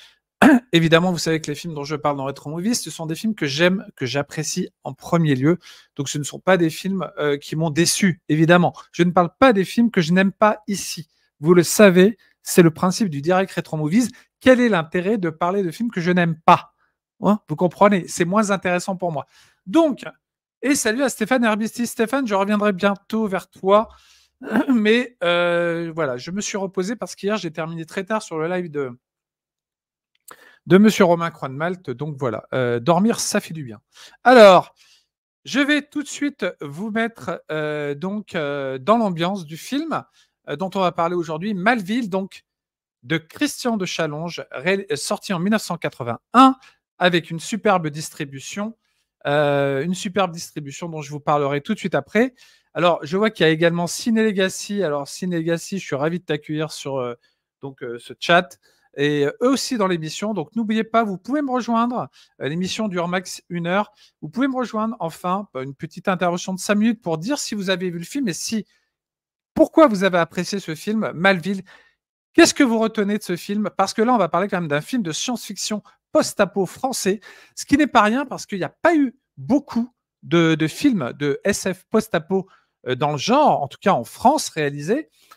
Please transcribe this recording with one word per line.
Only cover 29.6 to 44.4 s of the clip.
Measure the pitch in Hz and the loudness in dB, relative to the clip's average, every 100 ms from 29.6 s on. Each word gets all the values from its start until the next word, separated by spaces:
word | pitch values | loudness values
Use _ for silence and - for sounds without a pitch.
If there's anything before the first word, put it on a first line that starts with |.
| _ _ _ _ _ _ - - - _ - | _ _ _ _ _ _ -20 -20 -20 _ 4
de | 185 | 6
Monsieur | 214 - | 6 6
Romain | 175 170 165 | 4 4 -2
Croix | - 139 | -6 -10
de | |
Malte. | 131 170 185 - | -6 -6 -6 -10
Donc | 120 151 135 | -8 -10 -6
voilà, | 131 107 - | -6 -6 -4
euh, | 131 123 120 | -2 0 0
dormir, | 120 170 220 - | 2 2 2 0
ça | - 208 | -4 -4
fait | - | -6
du | 160 | -12
bien. | 127 104 _ - - _ | -12 -16 _ -20 -20 _
Alors, | 240 254 202 175 - _ _ _ _ _ _ _ | 6 10 12 10 4 _ _ _ _ _ _ _
je | 139 233 | -4 0
vais | 285 294 | 2 0
tout | 285 294 | -2 -8
de | 285 | -10
suite | - 285 - 180 - | -6 -6 -4 -8 -6
vous | 147 151 220 | -12 -10 -6
mettre, | 220 226 226 143 170 - | -4 -4 -6 -10 -10 -8
euh, | 156 151 151 143 143 | -6 -4 -6 -6 -6
donc, | 190 208 - 180 | -8 -8 -8 -6
euh, | 143 143 135 131 | -4 -4 -6 -4
dans | 131 233 | 0 2
l'ambiance | 208 165 175 202 151 | 0 -2 -4 -4 -10
du | 160 | -14
film, | - 277 320 160 - _ _ _ - | -8 -6 -4 -6 -8 _ _ _ -10
euh, | 147 | -8
dont | 190 | -6
on | 196 | -2
va | 175 | -2
parler | 175 170 175 | 0 -2 -2
aujourd'hui, | 160 156 208 | -4 -6 -6
Malville, | 190 208 247 180 240 208 | 0 0 0 -2 -4 -2
donc | 190 196 - _ _ _ _ _ _ | -4 -6 -12 _ _ _ _ _ _
de | 123 160 | -6 -6
Christian | - - 294 - 247 220 | -6 -4 -4 -2 -4 -2
de | |
Chalonge, | 175 - 160 147 170 147 | -4 -4 -4 -4 -8 -10